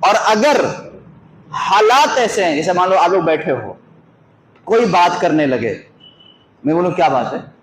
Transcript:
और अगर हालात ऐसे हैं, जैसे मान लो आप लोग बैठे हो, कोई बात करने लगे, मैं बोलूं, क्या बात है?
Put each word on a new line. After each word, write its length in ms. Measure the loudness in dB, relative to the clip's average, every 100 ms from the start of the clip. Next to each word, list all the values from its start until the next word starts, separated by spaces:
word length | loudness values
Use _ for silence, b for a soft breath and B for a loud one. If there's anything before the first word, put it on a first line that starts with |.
और 120 | 2 0
अगर 500 | 0 0 2 2 -2 -6 -16 -20 -20 -20 -20 -20 -14
हालात 640 | -8 -2 2 4 4 2 0
ऐसे 280 | -2 -2 -2
हैं, 100 | -2
जैसे 180 | -2
मान 160 | 0 0
लो 60 | 2
आप 160 | 2
लोग 120 | 2
बैठे 280 | 0 -2 -2
हो, 260 | -6 -6 -16 _ -20 _ _ _ _ _ _ -2
कोई 200 | 0 2
बात 360 | 2 2 2
करने 240 | 0 0 0
लगे, 400 | 0 -4 -8 -12 _ -20 _ _ _ _ _ -4
मैं 100 | 0
बोलूं, 160 | -2
क्या 180 | 0 0
बात 240 | 0 -4
है? 60 | -8 -12 -20